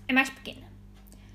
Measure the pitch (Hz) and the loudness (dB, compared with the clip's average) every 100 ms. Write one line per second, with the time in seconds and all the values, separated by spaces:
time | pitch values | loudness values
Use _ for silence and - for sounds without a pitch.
0 | - 262 262 - - - - - - - | 4 6 6 2 -10 -10 -12 -14 -16 -18
1 | - - - | -18 -18 -16